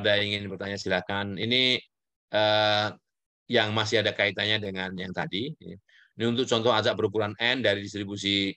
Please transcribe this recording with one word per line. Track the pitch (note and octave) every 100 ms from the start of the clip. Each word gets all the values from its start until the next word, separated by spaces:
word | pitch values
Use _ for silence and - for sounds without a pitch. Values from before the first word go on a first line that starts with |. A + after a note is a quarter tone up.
ada | G#2 G#2
yang | G2+
ingin | G2+ G2+
bertanya, | F#2+ G2 G2+
silakan. | G2 F#2 - G2+ G2 F#2
Ini, | G#2+ B2 B2+ B2 - _ _ _ _
eh, | G#2 G#2+ G#2+ G#2+ G#2 G#2+ G#2 _ _ _ _ -
yang | A#2+ G#2+ G#2+
masih | A2 A2
ada | G#2 G2
kaitannya | G2+ G2+ G#2 G#2+
dengan | G#2 F#2+ F#2 F#2
yang | F#2+
tadi. | F2 E2 F2 C3+ D#3
Ini | F2+ F#2+ _ _ _ -
untuk | A#2 A#2+ B2+
contoh | A#2 A2+
acak | A2 A2 G2+
berukuran | G#2+ G#2 G#2 G#2
N | A#2 C3
dari | A2 G2+
distribusi | G2+ G2+ G2+ G2+ G2 G2+ G2